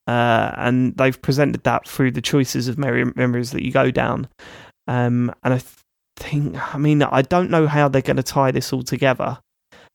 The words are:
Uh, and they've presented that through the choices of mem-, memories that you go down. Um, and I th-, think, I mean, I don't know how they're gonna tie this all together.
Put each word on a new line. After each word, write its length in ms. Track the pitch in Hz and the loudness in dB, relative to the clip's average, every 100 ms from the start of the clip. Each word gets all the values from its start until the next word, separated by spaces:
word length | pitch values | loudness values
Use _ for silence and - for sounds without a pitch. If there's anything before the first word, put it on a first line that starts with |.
| - | -4
Uh, 400 | 120 117 113 104 - | 0 2 2 0 -2
and 380 | 123 127 127 - | 0 2 2 2
they've 240 | 131 131 | 0 0
presented 420 | - 135 143 170 | -2 0 0 0
that 240 | 127 120 - | -2 -2 -2
through 240 | - 131 | 0 0
the 100 | 131 | 0
choices 460 | - 147 127 131 123 | 0 0 0 -2 -4
of 100 | 120 | -4
mem-, 360 | 135 123 127 - | -2 0 -2 0
memories 360 | 127 120 120 | 0 0 -4
that 120 | - | -4
you 80 | 127 | -2
go 200 | 135 131 | 0 2
down. 360 | 123 117 120 127 - - - - _ - | 0 -2 -2 -8 -14 -20 -20 -20 _ -4
Um, 460 | 123 120 123 120 - | 0 0 0 -2 -2
and 100 | - | -2
I 40 | 156 | -2
th-, 140 | - - _ _ _ - | -4 -20 _ _ _ -18
think, 580 | - 147 147 - - 143 | -6 -4 -4 -6 -8 -2
I 20 | |
mean, 240 | 151 147 | 2 4
I 180 | 139 131 | 4 2
don't 280 | 135 180 185 | 2 0 2
know 180 | 165 151 | 2 2
how 200 | 147 143 | 2 2
they're 120 | 135 | 2
gonna 220 | 131 131 | 0 -2
tie 280 | 127 143 135 | 0 0 2
this 200 | 135 - | 0 -2
all 100 | 131 | -6
together. 540 | 123 123 135 123 - 127 _ _ _ - - | -4 0 0 0 -4 -8 _ _ _ -20 -20